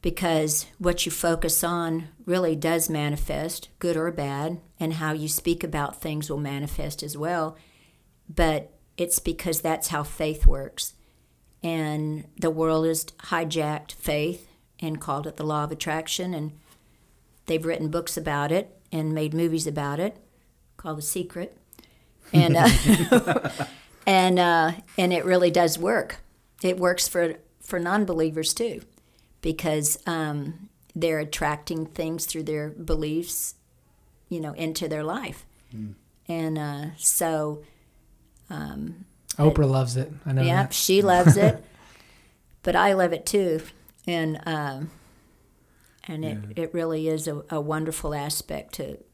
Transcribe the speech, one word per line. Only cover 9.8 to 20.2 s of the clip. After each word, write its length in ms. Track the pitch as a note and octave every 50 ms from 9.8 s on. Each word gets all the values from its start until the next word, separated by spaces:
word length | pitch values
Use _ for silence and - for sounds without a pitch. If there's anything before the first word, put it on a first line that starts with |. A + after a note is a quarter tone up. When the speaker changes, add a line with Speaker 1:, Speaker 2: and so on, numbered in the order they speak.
| - -
Speaker 1:
how 140 | E3 D3
faith 440 | D3 D3 - - D#3 D#3 D#3 D3+ -
works. 480 | - C#3 C3+ C3+ - - - - - - _ _ _ _ _ _ _ _ _ _ _ _ _
And 640 | - E3+ E3 D#3+ D#3 D3+ D3+ D3+ D3+ D3+ D#3 D3+ D3 - _ -
the 120 | - E3
world 360 | D#3 D#3+ D#3+ D#3+ D#3+ D#3+ D#3+
has 180 | E3 E3 D#3+ -
hijacked 880 | - - - - - F3+ E3 E3 D#3 D#3+ E3 D3+ D3+ D3+ D3 D3+ -
faith 560 | - - - - D3 D3+ D3+ E3+ F3 - - _ _ _ _ _ _ -
and 200 | - D#3+ D#3 D3+
called 260 | - - C#3 C#3+ D3+
it 100 | D#3 -
the 100 | - D#3
law 180 | D3+ D3+ D3+ D3
of 80 | D3+
attraction, 600 | D#3+ D#3 - D#3+ D3+ D#3+ D#3+ D#3+ - - F3+ F3+ F3+
and 180 | D3+ D3+ D#3 D3+ - _ _ - _ _ _ _ _ _ _ _ _ _ _ _ _ _
they've 180 | - D#3+ E3 D#3
written 240 | E3 D#3+ - D#3 D#3
books 280 | D#3 E3+ E3+ - -
about 360 | E3 - D3+ C#3+ C#3+ C#3+ D3
it 240 | D#3+ F#3+ A3 - - _ _ _
and 200 | - D#3+ D#3 D#3 D#3
made 200 | D#3 D#3 D3+ D3+
movies 320 | E3 E3+ E3+ D#3+ E3 D#3
about 320 | D#3 D3 D3+ C#3+ C#3+ C#3+ D3+
it 160 | F3+ G#3+ - -